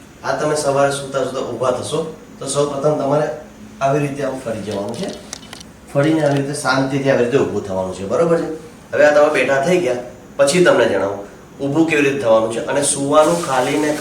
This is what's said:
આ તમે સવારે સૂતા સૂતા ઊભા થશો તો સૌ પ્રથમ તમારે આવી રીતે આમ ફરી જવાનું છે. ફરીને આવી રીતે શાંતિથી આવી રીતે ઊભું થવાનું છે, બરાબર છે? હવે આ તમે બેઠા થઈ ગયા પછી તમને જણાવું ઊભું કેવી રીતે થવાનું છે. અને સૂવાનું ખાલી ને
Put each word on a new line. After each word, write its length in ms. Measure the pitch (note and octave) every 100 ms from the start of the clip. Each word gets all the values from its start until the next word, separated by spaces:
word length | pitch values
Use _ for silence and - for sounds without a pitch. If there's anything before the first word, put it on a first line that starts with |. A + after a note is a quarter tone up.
| - -
આ 120 | B2+ C3+
તમે 200 | D3+ D3
સવારે 360 | C#3 C3+ C#3
સૂતા 320 | C#3 C3 C3
સૂતા 160 | B2 C3
ઊભા 300 | - - -
થશો 440 | B2 - D3+ E3 - - -
તો 80 | C3+
સૌ 200 | C#3+ D3
પ્રથમ 280 | C3+ D3+
તમારે 340 | D3 C#3 D3 D3+ - - - - -
આવી 260 | C3+ D3 C#3+
રીતે 180 | C#3
આમ 140 | C3+ C3
ફરી 240 | A#2 G#2+
જવાનું 320 | G2+ G2 -
છે. 160 | - F#3+ - - - - - - - -
ફરીને 280 | C#3+ D#3 D#3+
આવી 220 | D3 C#3
રીતે 120 | C#3
શાંતિથી 560 | D3 C3+ C3+ C3+ C#3 C3+
આવી 140 | B2
રીતે 140 | A#2+ C3+
ઊભું 280 | G#2 G2+ G2
થવાનું 280 | F#2+ F#2
છે, 120 | F#2 G2
બરાબર 340 | C3 E3+ E3
છે? 140 | - - - - -
હવે 120 | A#2+
આ 100 | D3
તમે 180 | D3 D3+
બેઠા 300 | C3+ B2+ C#3
થઈ 160 | E3+ F3+
ગયા 160 | B2+ A#2+ - - - -
પછી 280 | C#3 F3
તમને 200 | D3+ B2+
જણાવું 400 | A2 G2 G2 G2+ - - - -
ઊભું 220 | C#3 D3+ D#3+
કેવી 160 | D3+
રીતે 160 | C#3 C3+
થવાનું 340 | A#2 A2+ A2+
છે. 140 | A#2 G#2
અને 160 | C3+
સૂવાનું 640 | - C#3 C#3 D3+ D#3 E3+ C#3
ખાલી 320 | B2+ C3+ D3+
ને 180 | D3+ C#3+